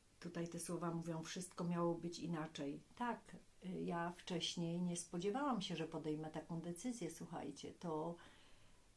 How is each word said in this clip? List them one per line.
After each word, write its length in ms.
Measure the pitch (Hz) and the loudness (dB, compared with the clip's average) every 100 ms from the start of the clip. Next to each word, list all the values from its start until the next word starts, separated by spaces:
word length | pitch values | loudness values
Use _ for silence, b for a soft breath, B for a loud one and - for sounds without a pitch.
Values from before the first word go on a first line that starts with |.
| - - | -20 -12
tutaj 280 | 175 170 170 | -6 -2 -2
te 120 | 175 | -2
słowa 300 | - 170 170 | -2 0 2
mówią: 320 | 165 165 160 | 0 0 -2
Wszystko 420 | - 185 180 - | -2 -4 -4 -2
miało 300 | 170 175 170 | 2 6 6
być 240 | 170 170 - | 4 0 -2
inaczej. 640 | 170 165 160 - 143 151 - - | 0 0 0 -2 -2 -2 -8 -2
Tak, 400 | 240 214 - - - - | 0 0 -6 -16 -16 -8
y, 180 | 185 175 | -4 0
ja 300 | 175 170 170 175 | 2 2 0 -2
wcześniej 680 | - 170 - - 170 170 | 0 2 2 2 2 4
nie 140 | 180 170 | 2 2
spodziewałam 680 | - 175 196 240 285 226 | 0 0 2 4 4 4
się, 140 | - 160 | 2 0
że 100 | 160 | 0
podejmę 440 | 160 156 151 156 | 0 2 2 0
taką 300 | 160 - 165 | -4 -2 -2
decyzję, 500 | 170 175 247 233 165 | -2 -2 -2 0 -2
słuchajcie, 640 | - 170 170 - - - | -2 -6 -4 -4 -6 -8
to, 440 | - 175 156 165 170 B B B B B B B | -4 0 2 0 -2 B B B B B B B